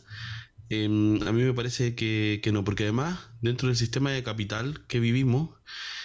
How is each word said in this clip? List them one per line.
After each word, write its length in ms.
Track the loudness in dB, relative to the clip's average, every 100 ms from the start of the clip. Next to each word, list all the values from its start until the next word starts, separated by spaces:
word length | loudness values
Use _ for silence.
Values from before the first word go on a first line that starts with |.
| -12 -12 -10 -12 -14 -20 -6
Em, 520 | -2 2 4 4 4 2
a 40 |
mí 100 | 2
me 100 | 2
parece 420 | 0 -2 0 -2 0
que, 440 | -2 0 0 0
que 80 | 2
no, 120 | 0
porque 200 | 0 0
además, 360 | 0 0 0 -4 -10 -4
dentro 260 | -2 0 0
del 100 | 2
sistema 340 | 0 0 0
de 120 | -2
capital 600 | -4 -4 -4 -4 -6 -8 -4
que 120 | 0
vivimos, 500 | 2 4 4 2 0 -8 -16 -14 -12 -12